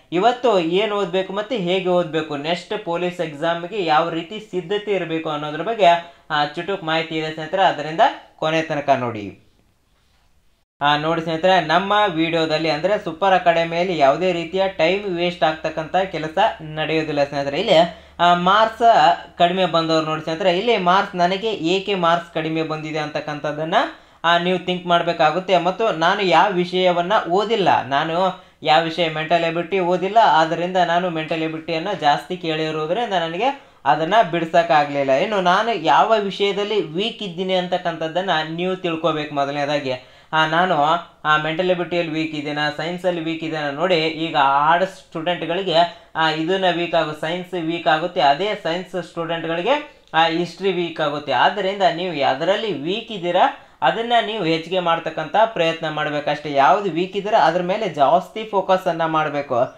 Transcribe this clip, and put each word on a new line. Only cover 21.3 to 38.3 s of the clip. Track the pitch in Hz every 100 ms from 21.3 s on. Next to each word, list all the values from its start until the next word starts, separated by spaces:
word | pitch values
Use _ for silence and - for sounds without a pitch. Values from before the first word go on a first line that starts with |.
| 196 220
ಏಕೆ | 214 160 190 196
ಮಾರ್ಕ್ಸ್ | 202 165 170 170
ಕಡಿಮೆ | 165 160 160
ಬಂದಿದೆ | 156 156 156 151
ಅಂತಕ್ಕಂಥದ್ದನ್ನ, | 151 151 143 147 151 147 160 202 320 - _ _
ಆ, | 165 170
ನೀವು | 175 185 175
ಥಿಂಕ್ | 180 180
ಮಾಡ್ಬೇಕಾಗುತ್ತೆ. | 170 170 165 156 160 180 180
ಮತ್ತು | 170 185 226
ನಾನು | 160 165 202
ಯಾವ | 190 160 196
ವಿಷಯವನ್ನ | 180 175 180 180 175 175 214 170
ಓದಿಲ್ಲ, | 180 214 226 165 113 113
ನಾನು | 139 160 165 185 175 - _
ಯಾವ | 151 156
ವಿಷಯ | 165 160 165
ಮೆಂಟಲ್ | 156 156 170
ಎಬಿಲಿಟಿ | 165 165 165 196
ಓದಿಲ್ಲ, | 175 180 190 208
ಆದ್ದರಿಂದ | 185 156 160 165 175 185
ನಾನು | 170 175 180
ಮೆಂಟಲ್ | 160 156 165
ಎಬಿಲಿಟಿಯನ್ನ | 160 156 160 165 175 202
ಜಾಸ್ತಿ | 147 151 - 185
ಕೇಳಿರೋದ್ರಿಂದ | 170 156 156 156 156 190 233
ನನಗೆ | 190 165 170 247 269 - _
ಅದನ್ನ | 135 147 160 214 180
ಬಿಡ್ಸಕ್ಕಾಗ್ಲಿಲ್ಲ. | 170 160 180 170 156 143 143 135
ಇನ್ನು | 135 208 208
ನಾನು | 180 185 226 208
ಯಾವ | 151 147 202 220
ವಿಷಯದಲ್ಲಿ | 196 180 202 190 208 214
ವೀಕ್ | 156 160 220 226
ಇದ್ದೀನಿ | 208 170 185
ಅಂತಕ್ಕಂಥದ್ದನ್ನ | 185 180 180 175 165 160 170 190